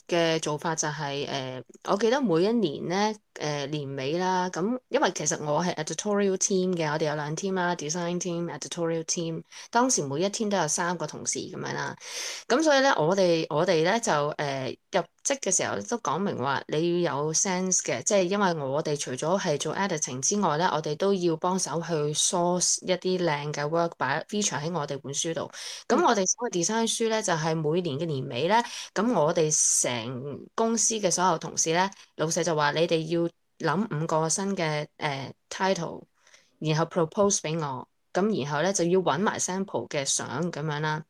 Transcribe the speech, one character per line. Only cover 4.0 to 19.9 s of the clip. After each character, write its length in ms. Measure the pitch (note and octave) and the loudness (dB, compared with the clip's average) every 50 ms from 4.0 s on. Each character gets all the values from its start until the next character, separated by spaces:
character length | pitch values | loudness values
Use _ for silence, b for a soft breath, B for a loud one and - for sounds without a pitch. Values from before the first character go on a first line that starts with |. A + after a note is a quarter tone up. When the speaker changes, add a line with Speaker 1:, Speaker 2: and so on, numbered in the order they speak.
| C3 C#3 D#3+ F3 | -2 -2 0 0
Speaker 1:
啦， 320 | F#3 F#3 F#3 F3+ F3+ F#3 | 2 2 2 2 0 -2
咁 280 | - D#3+ F3+ A3 B3 B3+ _ _ | -2 -2 -2 -2 -2 -4 _ _
因 100 | - C#4 | 0 2
為 120 | D4+ G3 - | 2 2 0
其 100 | - D#3 | 0 -2
實 160 | D3+ E3+ - D3+ | -2 -2 -2 -2
我 180 | D3+ D3 D#3 F3 | 0 0 2 2
係 100 | F3+ - | 0 -2
editorial 600 | - D3+ - D#3+ - - G#3 G3+ G3+ G3+ G3 F#3+ | -2 -4 -6 -6 -6 -2 -2 0 2 2 2 0
team 400 | F#3+ - - G3+ F#3 F3+ F#3 F#3 | 0 0 0 2 2 2 2 0
嘅， 160 | E3 D#3+ D3+ | 0 0 0
我 80 | D3 D3+ | 0 0
哋 80 | D#3+ D3+ | 0 0
有 80 | D3 | 0
兩 180 | D#3 D3 D3 D#3+ D#3 | -2 -4 -4 -6 -4
team 160 | G3 F#3+ F#3+ | -4 -2 -2
啦， 200 | F#3 F3 F3 F3 | 0 0 0 -2
design 440 | E3+ D3 D3 D#3+ F3+ E3+ E3+ F3 F3 | -2 -4 -6 -4 -2 -2 -2 -2 -2
team、 320 | F3 F3+ E3+ E3+ E3+ E3 C#3 | -4 -4 -4 -4 -4 -6 -6
editorial 500 | D3 - - - F3 E3+ E3 E3 E3 D#3+ | -10 -10 -10 -6 -4 -2 -2 0 -2 -2
team。 360 | - - F#3 E3 E3 D#3+ E3 - B B B B B | -4 -4 -4 -4 -4 -6 -8 -10 B B B B B
當 200 | - A#3 B3+ C4 | 2 4 4 4
時 140 | - G3+ D3+ | 4 2 0
每 140 | C3+ C#3 D3+ | -2 0 0
一 60 | F#3 | 0
team 240 | G3+ G#3 - A3+ G#3 | -2 0 -2 -2 0
都 80 | G3 F#3+ | 2 2
有 100 | D#3+ D3+ | 2 0
三 300 | - - F3+ - F3+ E3 | 0 0 0 -2 -2 -2
個 100 | D#3 C#3+ | -4 -8
同 180 | - - - | -8 -8 -6
事 140 | - - C3 | -4 -4 -4
咁 160 | - - - | -6 -8 -10
樣 180 | - C#3 C#3 C3+ | -8 -8 -6 -4
啦。 220 | D3 C#3+ C3+ B2+ B B B B B B B B B B B | -4 -6 -6 -8 B B B B B B B B B B B
咁 120 | A3+ C#4+ | 2 4
所 140 | D#4+ D#4 C#4 | 6 6 6
以 60 | C4+ | 6
咧， 80 | C4 C#4 - - | 6 6 4 4
我 180 | D3+ D#3+ G3 | 4 2 4
哋， 300 | G3 F#3 F3 E3 D#3+ D#3+ - | 4 6 6 6 4 2 0
我 160 | D#3+ D3 F3 | 0 0 2
哋 180 | F#3+ F3+ D#3 D#3+ | 4 4 4 4
咧 140 | F3+ G#3 A#3 | 4 2 0
就， 100 | A3+ G#3+ | 2 2
誒， 680 | D#3+ D3 C#3+ D3 D#3 - D3+ C#3+ C3+ C3+ C3 A#2+ - - _ _ | 2 2 2 0 -2 -4 -4 -4 -2 -4 -4 -6 -8 -10 _ _
入 100 | - F#3 E3+ - _ _ - | -2 -2 -2 -2 _ _ -2
職 160 | - C#4 C4+ | -2 -2 -2
嘅 160 | - G3 F3+ | -2 -2 0
時 100 | - C3+ | 0 0
候 100 | A2 A2 G3+ G#3 - | 0 -2 -4 -4 -4
都 100 | A#3+ A3+ | -6 -4
講 200 | - - C3+ E3 | -2 -2 -2 0
明 180 | G3+ F#3+ B2+ A#2+ | -2 -2 -2 -2
話 240 | A#2+ C#3 C3+ A#2+ - - | -2 -2 -2 -2 -2 -2
你 360 | D3 D#3 E3+ F3 E3+ F3 E3+ | -2 0 0 2 2 2 0
要 120 | D#3 B2+ | 0 0
有 160 | C#3 D3 D#3 D#3+ | -2 -2 -2 0
sense 440 | - - G3+ F3+ F3+ F#3 F#3 F#3 - | 0 0 0 0 0 0 0 0 0
嘅， 260 | - - C#3+ A#2 - | 0 -2 -4 -2 0
即 120 | - G#3+ | 2 4
係 80 | G3 F#3 | 4 4
因 140 | F3 G3 G#3 | 4 2 2
為 160 | G3+ F3+ E3+ | 2 2 2
我 280 | D#3 C#3 C3 C#3 D3+ D#3+ | 0 -2 -2 -2 -2 0
哋 160 | D#3 D3 D3 | 0 -2 -2
除 120 | - D3 B2+ | -4 -6 -6
咗 260 | B2 D3+ D#3 F#3 G3 | -4 0 0 0 2
係 180 | F3+ F3+ D3+ C3+ | 2 0 0 0
做 160 | - D#3 - | -2 -4 -2
editing 460 | - G3 G3 | -2 -2 -2